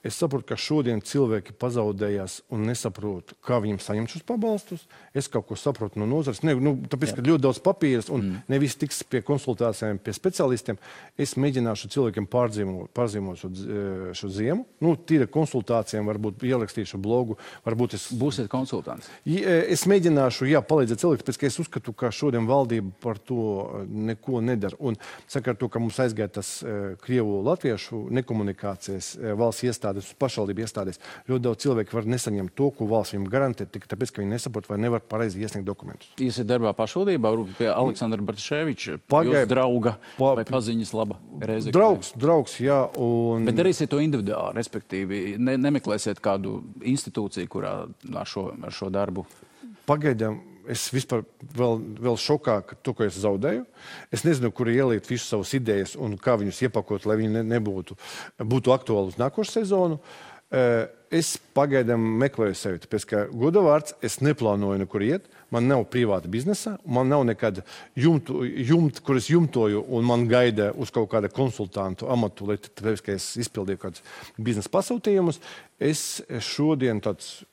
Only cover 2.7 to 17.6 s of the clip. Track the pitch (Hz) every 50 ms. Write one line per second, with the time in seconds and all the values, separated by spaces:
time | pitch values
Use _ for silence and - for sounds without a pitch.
2.7 | 123 - - 117 95 - 104 107 98 90 82 - - _ _ - 123 120 101 107
3.7 | 104 98 - - 104 107 113 117 - 170 - - 233 233 208 226 214 202 - -
4.7 | 185 170 - _ - - - - _ 139 139 - - 117 101 - 107 - - 147
5.7 | 139 - 113 101 - 107 104 107 131 156 156 135 117 - - 160 147 127 131 147
6.7 | 143 131 135 123 - 131 139 127 - - 120 135 165 156 131 135 123 - - 180
7.7 | 196 - - 147 131 117 107 - - 131 104 98 92 95 - - 135 139 143 139
8.7 | 120 - - 143 - - - _ - 127 113 - 147 143 - - 120 95 120 117
9.7 | 104 - - 107 104 95 - - 101 - - 190 180 - 170 135 127 110 - -
10.7 | 113 - - - - - - - _ - 147 135 - - 135 147 135 127 120 117
11.7 | 110 98 - 107 - 143 135 117 95 107 104 92 - 123 123 117 104 107 104 95
12.7 | 92 90 95 - _ - 120 113 101 107 98 95 90 87 - 92 92 92 98 -
13.7 | 104 104 101 98 95 92 95 90 90 - - 101 95 101 107 120 160 214 262 -
14.7 | _ _ 147 165 165 - - - 160 156 127 104 - 151 160 143 - 131 101 -
15.7 | 120 117 107 - - 107 104 104 107 104 107 107 98 107 123 123 131 123 113 98
16.7 | - - 104 - - 98 98 104 117 123 127 113 110 - - - - -